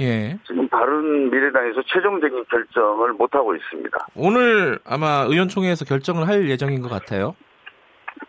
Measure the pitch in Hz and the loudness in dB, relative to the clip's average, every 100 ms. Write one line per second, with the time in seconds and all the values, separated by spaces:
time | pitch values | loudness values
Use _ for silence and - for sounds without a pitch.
0 | 131 113 107 196 - - 131 - 123 151 | 0 -2 -2 -8 -6 -2 0 0 0 0
1 | 156 147 131 127 139 135 120 113 - 185 | 0 0 2 2 2 2 0 -2 -2 0
2 | 196 196 147 127 117 117 110 120 107 107 | 0 0 -2 -2 -2 -2 -2 0 2 2
3 | 117 107 117 143 113 82 - 78 62 - | 0 0 0 2 0 -2 -6 -10 -6 -6
4 | - - 165 240 240 214 165 107 - 139 | -8 -2 2 4 4 4 2 -2 -4 -2
5 | 156 143 127 160 185 196 185 165 139 139 | 0 2 2 2 2 0 -2 -2 0 -2
6 | 139 170 160 208 165 127 139 135 123 104 | 0 -2 2 2 2 0 0 -2 -4 -6
7 | - 98 104 180 _ _ - - _ _ | -4 -2 -2 -6 _ _ -20 -20 _ _
8 | - - | -18 -18